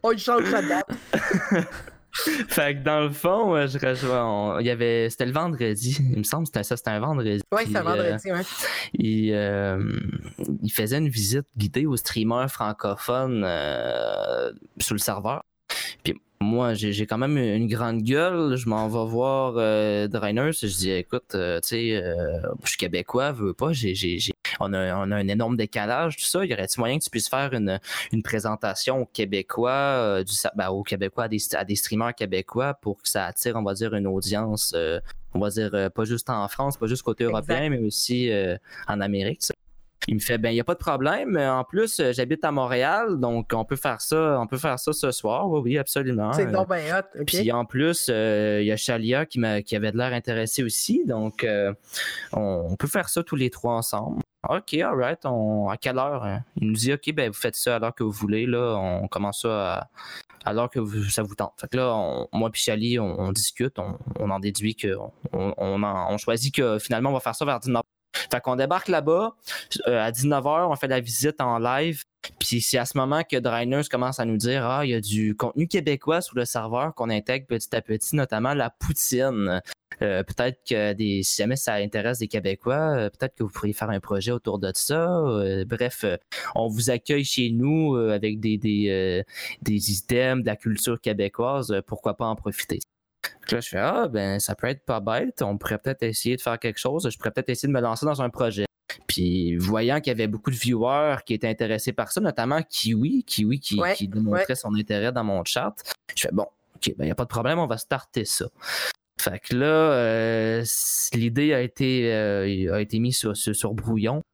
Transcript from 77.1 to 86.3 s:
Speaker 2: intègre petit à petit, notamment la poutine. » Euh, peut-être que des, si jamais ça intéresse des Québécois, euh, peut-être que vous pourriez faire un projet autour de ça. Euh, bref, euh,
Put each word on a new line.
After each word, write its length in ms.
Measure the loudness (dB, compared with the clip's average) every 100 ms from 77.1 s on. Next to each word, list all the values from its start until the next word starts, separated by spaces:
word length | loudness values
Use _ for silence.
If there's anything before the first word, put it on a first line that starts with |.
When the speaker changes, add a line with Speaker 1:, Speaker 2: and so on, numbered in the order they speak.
Speaker 2:
intègre 340 | 0 0 -4 -2
petit 280 | -4 -2 -4
à 60 |
petit, 320 | -2 -4 0 0
notamment 400 | 0 0 0 0
la 160 | -2
poutine. » 920 | _ -4 0 0 2 2 2 0 0 -4 -18 _ -2
Euh, 220 | 0 0
peut-être 360 | -2 0 -2 -2 -2
que 240 | 0 0
des, 300 | 0 0 0
si 180 | 0 0
jamais 140 | 0 0
ça 180 | 0
intéresse 460 | 0 0 0 -2 -2
des 80 | -4
Québécois, 680 | -2 -2 -2 0 0 2 2
euh, 140 | 0
peut-être 260 | _ -6 _
que 80 |
vous 60 | -6
pourriez 240 | -2 -4
faire 160 | -2 -2
un 100 | -4
projet 320 | -2 -2 0
autour 280 | -2 -2 -2
de 120 | -2
ça. 360 | -2 0 0 2
Euh, 560 | 2 2 0 0 0 -2
bref, 380 | -2 -2 -2
euh, 120 | -2 -2 _